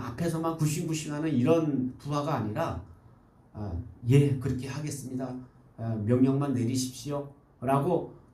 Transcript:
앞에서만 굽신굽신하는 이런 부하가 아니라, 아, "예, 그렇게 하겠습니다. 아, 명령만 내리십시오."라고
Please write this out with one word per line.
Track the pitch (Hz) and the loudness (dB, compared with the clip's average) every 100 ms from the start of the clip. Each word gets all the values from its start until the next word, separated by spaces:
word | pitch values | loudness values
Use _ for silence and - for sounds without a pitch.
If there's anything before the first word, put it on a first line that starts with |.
앞에서만 | - - 170 160 165 165 | -6 -4 -2 0 -2 0
굽신굽신하는 | 147 180 160 151 151 147 160 | 0 0 -2 -4 -4 -4 0
이런 | 123 139 165 151 127 127 - | 2 4 4 4 0 -2 -4
부하가 | 143 147 147 131 | -4 -2 0 -2
아니라, | 107 127 156 85 - - - - - _ - | -2 -2 -2 -4 -12 -20 -20 -20 -20 _ -18
아, | - 104 85 - - 120 | -10 -6 -6 -8 -6 4
"예, | 143 143 - | 6 6 2
그렇게 | 139 127 135 | -2 -4 -4
하겠습니다. | 151 151 - 127 127 127 127 - - - - | -6 -6 -8 -8 -6 -6 -8 -14 -20 -20 -8
아, | 113 110 104 | -4 -2 2
명령만 | 127 131 135 143 | 6 6 4 2
내리십시오."라고 | 117 113 - 127 - 147 143 143 - _ - 123 135 165 170 - - - | 0 0 0 -4 -6 -6 -6 -8 -16 _ -6 0 2 2 0 -2 -14 -20